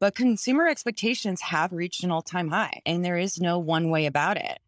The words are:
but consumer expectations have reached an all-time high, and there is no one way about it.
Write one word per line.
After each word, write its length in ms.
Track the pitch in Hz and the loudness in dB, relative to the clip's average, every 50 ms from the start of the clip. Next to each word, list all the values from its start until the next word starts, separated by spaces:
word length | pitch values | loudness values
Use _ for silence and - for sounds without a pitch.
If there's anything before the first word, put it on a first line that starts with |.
but 140 | 190 202 - | 0 0 2
consumer 520 | - 247 254 226 196 - 247 254 294 339 | 2 2 2 2 2 0 2 2 4 4
expectations 760 | 339 294 - - 233 220 - - 233 254 - - 208 185 175 - | 2 2 0 -4 -6 -4 -2 -2 -2 -2 -2 -2 -4 -4 -4 -4
have 300 | - 170 156 160 180 180 | -2 0 0 0 0 -2
reached 300 | 165 170 180 - - 180 | -4 -4 -4 -4 -4 -2
an 60 | 180 | 0
all-time 380 | 170 160 165 - - 180 175 156 | 0 -2 -2 -4 -4 -4 -2 0
high, 320 | 156 202 220 - - - - | 0 0 -2 -2 -4 -6 -4
and 180 | - 165 175 180 | -2 -2 0 0
there 140 | 175 175 175 | 0 0 0
is 200 | 180 196 185 170 | -2 -2 -2 0
no 180 | 180 175 170 175 | 0 2 2 0
one 320 | 170 156 165 160 170 165 | 2 2 2 2 2 2
way 160 | 160 156 151 | 2 2 2
about 320 | 147 135 147 147 175 208 170 | 2 2 2 2 2 0 -2
it. 200 | - - - - _ | -4 -6 -8 -10 _